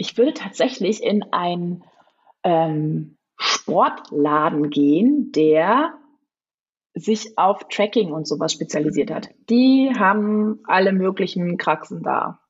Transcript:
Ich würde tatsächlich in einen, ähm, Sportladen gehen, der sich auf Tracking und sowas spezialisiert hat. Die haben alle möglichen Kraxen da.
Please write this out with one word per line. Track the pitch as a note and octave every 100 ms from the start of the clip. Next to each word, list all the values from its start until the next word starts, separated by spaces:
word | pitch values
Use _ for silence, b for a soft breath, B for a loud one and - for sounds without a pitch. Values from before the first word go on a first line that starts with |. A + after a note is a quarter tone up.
Ich | - -
würde | C#4
tatsächlich | - G3 - - - F#3 G#3+
in | - G3+ -
einen, | - F3 F3 F3 F3 b b b b b _
ähm, | F3+ E3 D#3+ D3+ D3+ D#3+ D3+ _ _ -
Sportladen | - - - F3 D4 - - D3 D3 D3+ D#3+ D#3 D3
gehen, | D3 C#3+ D#3 B3 D4 -
der | D#3 D#3 D#3 F3+ B3+ E4 - _ _ _ _ _ _ _ _ _ F3
sich | G#3 A3 - -
auf | F#3+ G3 -
Tracking | - G#3 A#3+ F3+
und | D#3 D3+
sowas | D3 D#3+
spezialisiert | - D#3 D3+ D3+ D3 A#2+
hat. | - - _ -
Die | A#3+ C4 C4+ C4 G#3+
haben | F#3+ G#3 G#3 G#3+ G#3+ G#3+ -
alle | F#3 G3
möglichen | F#3+ F#3+ F#3+ F#3 F3+ F3 F3
Kraxen | - D#3 - F3
da. | D3+ C3+ - E3+